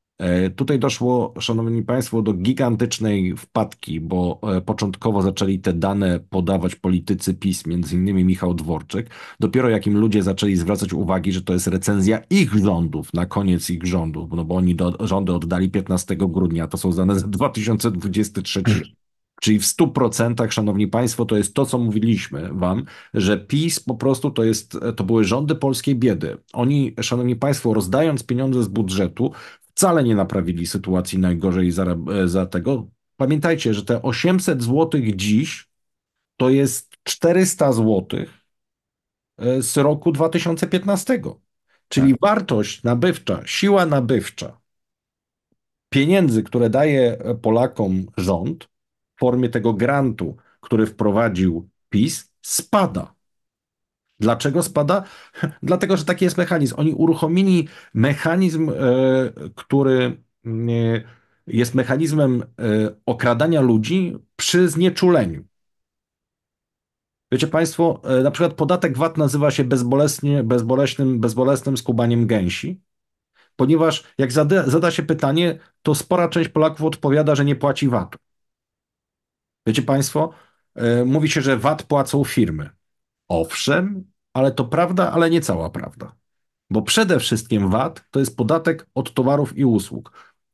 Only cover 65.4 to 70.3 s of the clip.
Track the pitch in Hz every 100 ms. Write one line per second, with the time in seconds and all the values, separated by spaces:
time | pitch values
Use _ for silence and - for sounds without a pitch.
65.4 | - _ _ _ _ _ _ _ _ _
66.4 | _ _ _ _ _ _ _ _ - 131
67.4 | 151 156 160 - 170 - 135 131 139 143
68.4 | 170 - 151 180 160 123 160 156 143 143
69.4 | 147 147 123 131 120 135 147 - 143